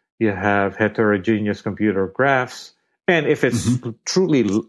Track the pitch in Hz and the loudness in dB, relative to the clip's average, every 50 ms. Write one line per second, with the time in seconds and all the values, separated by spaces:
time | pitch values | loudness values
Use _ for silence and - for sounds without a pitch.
0 | _ _ _ _ 117 107 98 90 95 104 101 101 98 98 92 - 110 104 104 - | _ _ _ _ -2 -2 0 0 -2 0 0 0 0 -2 -2 0 -2 -2 0 0
1 | 113 104 104 101 92 113 110 104 107 104 98 - - 110 95 - 104 107 95 98 | 2 2 2 0 0 0 0 0 0 -2 -4 -4 -6 -8 -4 -2 0 0 0 0
2 | 95 92 - - 131 139 135 131 127 123 - - - - _ _ _ _ _ _ | -2 -4 -2 0 0 2 2 0 -2 -4 -8 -16 -20 -20 _ _ _ _ _ _
3 | _ - 180 165 147 127 147 - - 127 117 117 78 107 127 123 - 120 110 - | _ 0 2 2 2 0 0 2 2 0 0 0 0 0 0 0 -2 -8 -12 -10
4 | _ - - 180 190 160 156 131 113 101 95 110 - | _ -2 0 0 2 2 2 2 2 2 2 0 -2